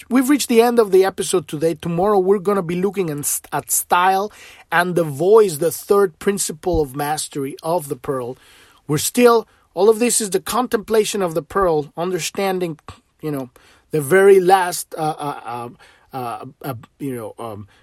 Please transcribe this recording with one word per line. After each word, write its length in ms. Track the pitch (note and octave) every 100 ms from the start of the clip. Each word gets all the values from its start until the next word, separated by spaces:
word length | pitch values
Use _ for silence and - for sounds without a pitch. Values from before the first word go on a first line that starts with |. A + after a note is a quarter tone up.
| -
we've 180 | B3 B3+
reached 220 | D4 -
the 140 | A3+
end 160 | A#3+ A#3
of 120 | G#3
the 140 | F#3 F#3+
episode 420 | F#3+ F#3 F#3 D3+
today. 280 | D3+ D#3+ D#3+
Tomorrow 420 | E3+ E3+ G3+ G3+
we're 220 | F#3 G#3
gonna 240 | F3+ G3
be 180 | E3 F3+
looking 300 | G3 G3 E3
at, 300 | D3 - - -
at 160 | D3 -
style 640 | - - F3 F#3 F#3+ G#3 - - - _
and 240 | E3+ F3+ F3
the 80 |
voice, 540 | D#3+ C3+ F3+ A3 G3+ C#3+
the 140 | D#3+
third 460 | - - G3+ G3 -
principle 640 | G3+ G3+ - D#3+ F3+ E3
of 140 | C#3 C#3
mastery 600 | D3 D#3 - D3 C#3 E3+
of 280 | D#3+ F3 C#3+
the 60 | C3
pearl. 420 | - C3 A#2+ C3 _ - _ _ -
We're 100 | D3+
still, 500 | - - A#3+ A3+ - _ _ E3+
all 120 | G#3
of 120 | G#3+
this 200 | A#3+ -
is 120 | G#3
the 100 | F#3
contemplation 800 | - A3 B3+ A3+ G3 A3 G3+ G#3
of 140 | F3+ D#3+
the 80 |
pearl, 500 | D3+ G3 F#3 D#3 C#3+ -
understanding, 840 | F3+ F3 - - G3 F#3 F3 D3 - - _ _
you 80 | D#3
know, 220 | C#3 B2+ _ _ _ _
the 100 | D#3
very 380 | C3+ F#3+ G3 G3
last, 540 | F3+ F#3+ F3+ E3+ - E3+
uh, 200 | D#3 D#3
uh, 240 | D3 B2 A2+
uh, 240 | A#2+ A#2+ - - _ _
uh, 320 | C3 A#2+ A2 C3 -
uh, 120 | C#3+ A#2 C#3 -
you 160 | C#3+ B2
know, 180 | G#2+ -
um, 280 | A2+ G#2 G2+ _